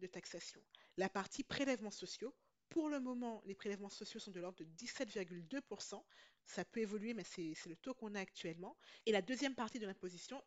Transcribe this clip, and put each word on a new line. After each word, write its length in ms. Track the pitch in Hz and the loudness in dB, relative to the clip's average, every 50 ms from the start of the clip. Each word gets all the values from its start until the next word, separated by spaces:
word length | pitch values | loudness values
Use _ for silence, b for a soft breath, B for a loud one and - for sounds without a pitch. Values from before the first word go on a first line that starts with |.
de 60 | 185 | -8
taxation. 560 | 180 - 180 - - - 175 - - - 147 - _ B B B B B | -8 -6 -8 -8 -6 -6 -6 -6 -8 -12 -14 -16 _ B B B B B
La 120 | B 190 190 | B 4 4
partie 360 | - 202 190 - - - 269 | 6 4 2 2 0 -4 -2
prélèvements 460 | - - - 277 269 262 214 214 208 | 0 2 4 6 6 4 4 2 -2
sociaux. 440 | - - - 180 - - - 254 - b b b b b _ - | -4 -4 -6 -6 -4 -4 -4 -6 -6 b b b b b _ 0
Pour 180 | - 339 311 302 | 2 4 4 4
le 100 | 294 285 | 4 2
moment, 420 | 254 254 254 240 247 233 226 214 - | 2 2 0 0 0 0 -2 -2 -4
les 100 | 196 196 | -8 -6
prélèvements 360 | - - 208 196 190 202 196 | -4 0 0 0 0 -2 -6
sociaux 280 | - - 214 - - 226 | -6 -8 -8 -6 -6 -8
sont 140 | - - 190 | -6 -6 -4
de 80 | 180 | -4
l'ordre 180 | 170 180 185 - | -4 -4 -4 -6
de 60 | 165 | -10
dix-sept 440 | 160 160 165 240 240 - - 269 208 | -10 -10 -10 -8 -6 0 0 0 0
virgule 380 | - 214 185 170 180 175 175 | 0 -2 -2 -2 -4 -8 -6
deux 140 | 160 - 277 | -4 -4 -4
pour 200 | 269 - 214 - | -2 -4 -6 -6
cent. 240 | - - - 202 - B B B B B B B B | -6 -6 -6 -8 -10 B B B B B B B B
Ça 200 | - - - 175 | -6 -2 -2 -2
peut 160 | - - 233 | 0 2 0
évoluer, 340 | 220 202 208 214 196 226 240 | 2 2 2 0 0 0 -2
mais 80 | 220 175 | -2 -4
c'est, 300 | - - - 170 160 160 | -6 -4 -2 -2 -2 -2
c'est 140 | - - 180 | -4 -6 -8
le 80 | 165 | -8
taux 180 | - - 269 254 | -6 -4 -6 -4
qu'on 220 | - - 214 208 | -4 -4 -4 -2
a 40 | 202 | -2
actuellement. 560 | 190 185 - - - 185 160 170 180 214 320 - B B B B B | -2 -2 -4 -4 -4 -4 -4 -4 -6 -8 -10 -12 B B B B B
Et 60 | - 214 | 8 8
la 100 | 196 180 | 8 8
deuxième 320 | - 262 233 277 269 262 | 6 2 4 4 2 4
partie 240 | - 240 220 - 262 | 2 0 0 0 -2
de 80 | 214 | -2
l'imposition 560 | 190 196 - - 180 175 175 - - 175 170 - | -2 -4 -4 -6 -6 -6 -6 -10 -8 -8 -8 -4